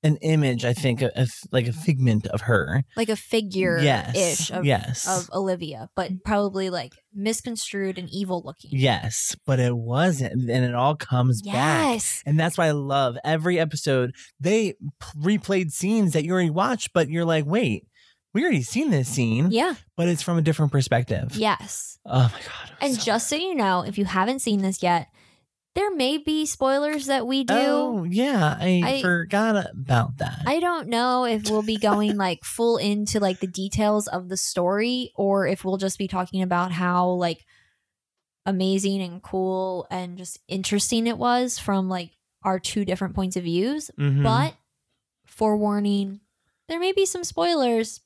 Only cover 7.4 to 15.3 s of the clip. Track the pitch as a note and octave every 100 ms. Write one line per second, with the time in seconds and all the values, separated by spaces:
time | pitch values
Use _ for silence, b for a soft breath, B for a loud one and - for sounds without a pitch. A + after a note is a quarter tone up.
7.4 | - A3+ - G3 G3 F#3 F3+ D3+ G3 F3+
8.4 | D3 - - C#3 C3 G#2+ A2+ - - -
9.4 | - C3 B2 A#2+ A#2 B2+ F3+ D3+ B2+ A2+
10.4 | B2 B2 B2 A#2+ C3+ D3+ - B2+ B2+ A#2
11.4 | C#3+ - D3 - D4+ A#3 - - - D3+
12.4 | D#3+ E3 E3 D3 C#3 C#3 C3 A#2+ - D#3+
13.4 | E3 F3+ D#3+ D3 - C3 B2 - B _
14.4 | D3 G#3+ G#3 - - - - D3 D#3